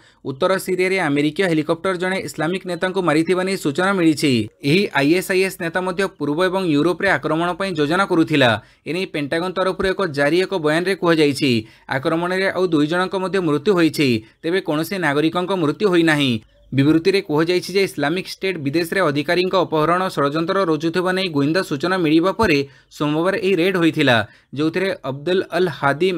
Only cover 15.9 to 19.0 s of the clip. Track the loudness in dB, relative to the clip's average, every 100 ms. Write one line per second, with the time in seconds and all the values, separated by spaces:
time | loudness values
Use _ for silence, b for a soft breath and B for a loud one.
15.9 | 4 4 2 2 -2 -6 b b 2 4
16.9 | 4 2 0 0 0 0 0 -2 -2 -2
17.9 | -2 -2 -2 -6 -8 -6 -4 -2 -2 0
18.9 | 0